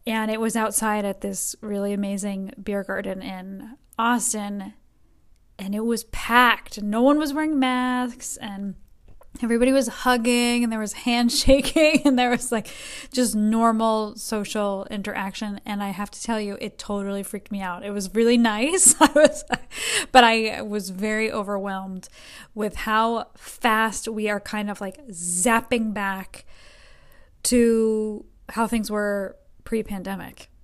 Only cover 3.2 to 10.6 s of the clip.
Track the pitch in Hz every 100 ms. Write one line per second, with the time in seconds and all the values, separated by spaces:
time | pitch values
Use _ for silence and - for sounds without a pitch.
3.2 | 190 190 190 196 214 262 _ - 233 240
4.2 | - 214 202 202 196 - _ _ _ _
5.2 | _ _ _ - 196 208 233 226 - -
6.2 | - 233 247 214 - - 208 214 262 302
7.2 | 302 285 311 294 262 247 254 247 247 240
8.2 | - - 214 196 196 185 - - - -
9.2 | - - 233 233 254 269 233 - 254 247
10.2 | 233 240 240 240